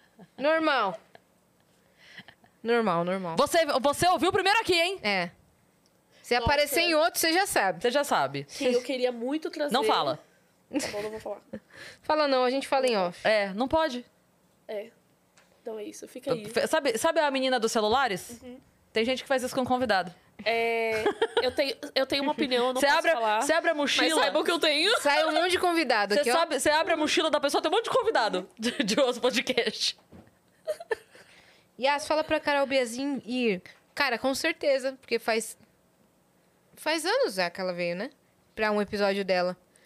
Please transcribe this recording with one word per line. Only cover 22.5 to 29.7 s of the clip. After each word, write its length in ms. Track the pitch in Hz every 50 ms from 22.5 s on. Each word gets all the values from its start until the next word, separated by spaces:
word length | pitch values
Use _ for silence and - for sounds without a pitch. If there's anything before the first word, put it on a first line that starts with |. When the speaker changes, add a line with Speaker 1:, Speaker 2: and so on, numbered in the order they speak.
| 254 240 240
Speaker 3:
eu 60 | 262 254
não 80 | 262
Speaker 2:
Você 60 | 277
Speaker 3:
posso 100 | 277 302 330
Speaker 2:
abre, 120 | 330 339
Speaker 3:
falar, 300 | 320 240 226 214 208 220
Speaker 2:
você 120 | 277 285 311
abre 160 | 330 330 330
a 20 | 311
mochila. 420 | 294 285 - - 269 247 262 320
Speaker 3:
mas 80 | 480 -
saibam 180 | 285 294 311 320
que 80 | 359
eu 80 | 339 302
tenho. 420 | 330 311 285 302 339 415 466 -
Speaker 1:
Sai 240 | - 285 285 302 320
um 60 | 320
monte 200 | 302 320 349 370
de 80 | 349 370
convidado 540 | 370 349 339 330 311 247 240 208 208 202 208
Speaker 2:
Você 60 | 285
Speaker 1:
aqui, 80 | 285 233
ó. 20 | 254
Speaker 2:
sabe, 260 | 330 330 320 285 277
você 100 | - 311
abre 240 | 294 320 330 339 330
a 40 |
mochila 320 | 302 311 - - 359 311 311
da 80 | 277 294
pessoa, 220 | 277 285 - -
tem 100 | - 311
um 40 | 359
monte 100 | 466 440
de 40 | -
convidado 560 | - 523 453 440 - 269 240 220 185 180 185 - _ -
de, 120 | 220 240 - - 240
de 160 | 185 220 294
outros 180 | 269 247 240 240
podcasts. 760 | 240 262 202 254 240 - 254 240 208 214